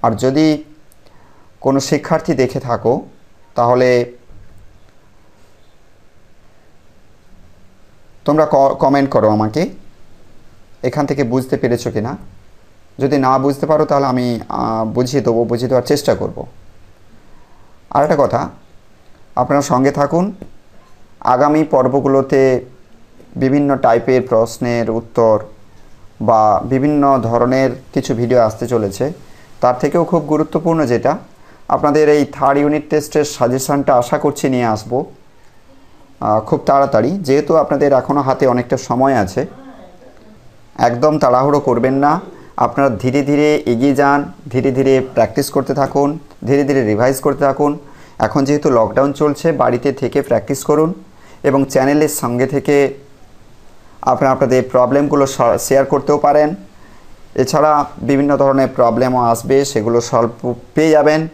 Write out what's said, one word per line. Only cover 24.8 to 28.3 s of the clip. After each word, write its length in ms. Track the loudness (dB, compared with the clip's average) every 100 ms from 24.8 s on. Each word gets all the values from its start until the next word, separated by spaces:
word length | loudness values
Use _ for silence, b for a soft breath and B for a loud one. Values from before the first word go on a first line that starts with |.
| -2 -4
উত্তর 360 | -6 0 2 2 -2 -18 -20 b b b b -8 0
বা 140 | 2 4 2 0
বিভিন্ন 320 | -2 0 2 2 2 0
ধরনের 400 | 0 2 2 0 -2 -8
কিছু 180 | -6 -4 -4
video 200 | 0